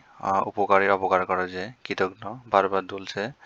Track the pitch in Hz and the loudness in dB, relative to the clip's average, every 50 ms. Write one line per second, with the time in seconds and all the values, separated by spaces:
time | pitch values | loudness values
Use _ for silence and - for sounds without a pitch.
0 | - _ - - - 98 95 95 - 104 - 107 101 98 101 98 98 98 98 95 | -14 _ -18 -8 -4 -2 0 0 0 -2 -2 -2 2 4 4 4 6 4 2 2
1 | 95 90 95 92 92 95 95 92 92 90 92 92 95 113 127 _ _ - 98 - | 2 2 2 2 2 0 -2 -2 -2 -4 -4 -8 -8 -10 -12 _ _ -8 -2 -2
2 | 98 92 98 110 107 101 117 131 120 117 107 98 95 95 98 95 92 90 98 95 | -2 -2 -4 -8 -14 -14 -12 -14 -8 2 4 4 4 4 0 -2 -2 -2 -10 -12
3 | 95 - - 101 101 127 - _ - | -10 -10 -8 -6 -6 -6 -8 _ -20